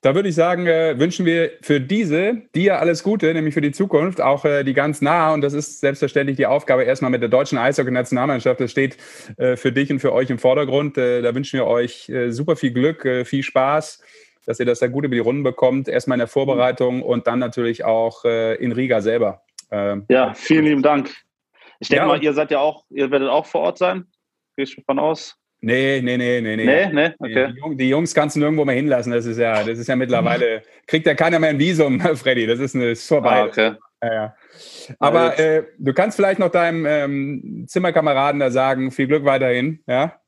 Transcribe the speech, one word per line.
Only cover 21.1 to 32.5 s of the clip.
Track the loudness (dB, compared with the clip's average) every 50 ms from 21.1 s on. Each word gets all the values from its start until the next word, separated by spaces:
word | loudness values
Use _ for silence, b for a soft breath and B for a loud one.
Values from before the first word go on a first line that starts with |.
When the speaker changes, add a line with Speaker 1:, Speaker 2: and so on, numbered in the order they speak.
| -12 -18 _ _ _ _ _ _ b b b b b b
Speaker 2:
Ich | -2 0
denke | 2 2 4
Speaker 1:
Ja, |
Speaker 2:
mal, | 2 2
Speaker 1:
und | 2 2
Speaker 2:
ihr | 0
seid | 0 0 0 0
ja | 0 0
auch, | 0 -2 -2 -6 _ _
ihr | -4 -4 -2 0
werdet | 0 0 0
auch | 0 0 -2 -2
vor | -2 -4 -2 -2
Ort | -2 -2 0
sein. | -2 -2 -2 -4 -10 _ _ _ _ _ _ _ _ _ _
Gehe | -8 -8
ich | -8 -8 -12 -6
von | -4 -2
aus. | 0 0 -2 -2 -4 -8 -18 -20 _ _ _ _ _
Speaker 1:
Nee, | -2 -2 0 0 2 0 0 0
nee, | -2 -2 -2
nee, | -2 0 0 0 -2
nee, | -2 -4 -4
nee. | 0 2
Speaker 2:
Nee, | 2 4 4 2
nee? | 0 0 0 0 0
Speaker 1:
Nee, | -2 _
Speaker 2:
Okay. | -10 -4 -2 -2 -2 -2 -4
Speaker 1:
die | -10
Jung-, | -10 -10 -6
die | -2 0 0
Jungs | 0 0 -2 0 0
kannst | 0 0 0 0
du | 0
nirgendwo | 0 0 2 0 0
mehr | 0 0
hinlassen. | 0 0 0 0 0 0 -2
Das | -2 -2 -2
ist | -4 -2
ja, | -2 0 0 0 -2 -2
das | -4 -6
ist | -6 -4
ja | -2 -2
mittlerweile, | -2 0 0 0 0 2 0 0 0 0 -2 -2 -4 -8 b b
Speaker 2:
<laughs> | b b
Speaker 1:
kriegt | -2 -2 2 2
ja | 2 2
keiner | 2 2 2 2 2
mehr | 2 2
ein | 2 2
Visum, | 0 0 2 2 2 2 2 0
<laughs> | 0 0 0
Freddy. | 0 0 0 0 2 2
Das | 0